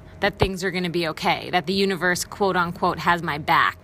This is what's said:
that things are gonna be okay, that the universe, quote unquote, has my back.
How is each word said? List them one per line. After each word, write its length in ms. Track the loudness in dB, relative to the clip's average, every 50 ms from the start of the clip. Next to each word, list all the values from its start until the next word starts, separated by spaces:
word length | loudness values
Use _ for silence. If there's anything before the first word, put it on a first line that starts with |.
| -20 -20 -6 -2
that 180 | -2 -2 0 0
things 260 | 0 0 0 -2 -4
are 60 | -4
gonna 180 | -2 -2 -4 -2
be 180 | -2 -2 -2 -2
okay, 420 | -4 -2 0 0 0 0 -2 0
that 160 | 0 0 0
the 80 | 0 0
universe, 500 | 0 2 0 0 0 0 0 0 0 -4
quote 320 | -8 -4 -2 0 0 2
unquote, 420 | 0 0 -2 -2 -2 0 0 0 0
has 220 | 2 2 2 2
my 140 | 0 -4 -4
back. 400 | -4 0 2 4 4 4 2 0 -4